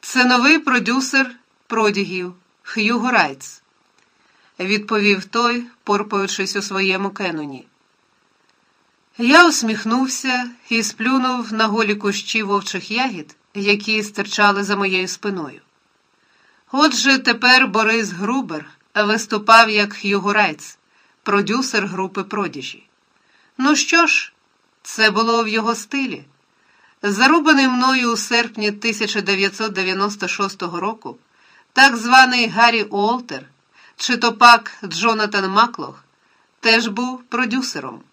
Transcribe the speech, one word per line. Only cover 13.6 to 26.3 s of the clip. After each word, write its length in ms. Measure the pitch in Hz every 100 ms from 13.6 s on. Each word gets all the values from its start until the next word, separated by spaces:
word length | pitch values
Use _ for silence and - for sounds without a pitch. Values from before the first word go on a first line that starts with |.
| 202 208 202 220
стирчали 640 | 208 - 196 - 208 202
за 120 | 202 202
моєю 320 | 196 185 185
спиною. 520 | - 208 190 147 110 _ _ _ _ _ _ _ _ _ _ _
Отже, 460 | 254 302 240 269 269
тепер 500 | - 233 247 254 262
Борис 420 | 196 214 226 208
Грубер 600 | 170 202 254 233 156 - _ _
виступав 760 | - 208 214 208 208 208 226 220
як 220 | 214 202
Х'юго 400 | 202 208 202 190
Райтс, 440 | 208 196 151 - - _ _ _ _
продюсер 640 | - 202 202 196 - 214 196
групи 360 | 185 190 196
«Продіжі». 640 | 196 208 185 143 131 - _ _ _ _ _ _ _ _
Ну 180 | 262 302
що 300 | - 339 339
ж, 260 | - - _ _ _ _ _
це 280 | - - 214
було 340 | 196 226 233
в 40 | 226
його 260 | 214 214
стилі. 500 | 226 - 277 262 165 -